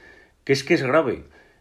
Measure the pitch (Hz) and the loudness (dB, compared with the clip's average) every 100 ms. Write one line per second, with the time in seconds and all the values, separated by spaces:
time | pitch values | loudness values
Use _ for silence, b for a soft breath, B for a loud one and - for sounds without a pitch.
0 | b b b _ - 135 - 160 131 151 | b b b _ -2 -2 0 0 2 0
1 | 135 76 - b b b | 0 -4 -10 b b b